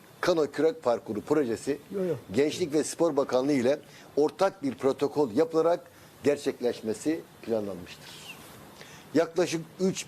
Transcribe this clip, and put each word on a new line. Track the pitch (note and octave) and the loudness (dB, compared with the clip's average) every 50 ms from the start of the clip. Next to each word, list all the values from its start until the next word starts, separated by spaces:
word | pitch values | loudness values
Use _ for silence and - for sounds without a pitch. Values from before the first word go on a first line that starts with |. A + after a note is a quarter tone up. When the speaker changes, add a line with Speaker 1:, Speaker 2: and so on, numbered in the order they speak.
| - - - - | -6 -18 -14 -4
Speaker 1:
kano | - F3 F3+ E3 D3 C3 | 2 4 4 4 4 2
kürek | - - D3 D#3+ D#3+ - - | 0 0 0 0 0 0 0
parkuru | A#2+ A#2 A2+ - - G#2+ G#2 | 0 0 0 -2 -6 -6 -4
projesi | - - D3+ D#3 C#3+ A2+ A2 - - C3+ D3 D3 - - | -2 0 2 2 2 0 -2 -4 -4 -4 -6 -6 -6 -8
Speaker 2:
Yo, | G3 G3 F#3 | -6 -4 -2
yo. | F3+ D#3 A#2+ - - F#2+ | -2 -4 -4 -6 -4 0
Speaker 1:
Gençlik | A#2+ C#3+ D#3 - - F3+ D3+ C#3 | 2 2 2 0 -2 -2 0 0
ve | D#3 - | 0 0
Spor | - - - E3 E3+ C#3+ | -2 -2 0 0 2 2
Bakanlığı | C#3+ C3+ - B2 B2+ C3 C#3+ D3 | 0 0 2 2 2 2 2 2
ile | C3 A#2 B2+ D3 - - - - - - - - | 4 4 2 2 0 -4 -14 -20 -20 -16 -4 0
ortak | C#3 D3 D3+ - - F#3+ G3 F#3+ - C#3 | 0 0 2 2 2 0 0 0 -2 -4
bir | C#3 A2 | -6 -2
protokol | - - C3+ B2+ - C#3+ C#3 - D3 D3+ A#2 | 0 0 0 0 0 -2 -2 0 0 0 0
yapılarak | G#2 C#3+ E3 E3 D#3+ D#3+ D#3 E3 F3 F3+ - - - - - - - - - | 2 0 0 2 2 2 2 2 0 -2 -4 -10 -20 -20 -20 -20 -10 -2 0
gerçekleşmesi | C#3 C#3+ C#3+ - C#3 B2+ - B2 A#2+ A2 - - A2 G#2 - - D3+ D#3+ E3 - - - - | 0 0 0 -2 -4 -4 -2 -2 -4 -2 -2 -4 -6 -6 -4 -2 -4 -4 -4 -6 -12 -20 -12
planlanmıştır. | - A2 A2+ A2 G#2 G2+ F#2+ F2 F2+ - - - - - - - - - - - - - - - - - - - - - - - - - - | -6 -4 -2 -2 -2 -4 -8 -10 -12 -14 -18 -18 -20 -20 -20 -18 -18 -18 -18 -18 -20 -20 -20 -20 -20 -20 -20 -20 -20 -20 -20 -20 -8 -2 0
Yaklaşık | D3 E3 E3 E3 E3 F3 C#3 D3+ E3 D#3+ - - - | 2 2 2 2 0 0 0 -2 -4 -6 -8 -6 -2
üç | F#3 F#3+ D#3+ - - | 0 0 0 -2 -6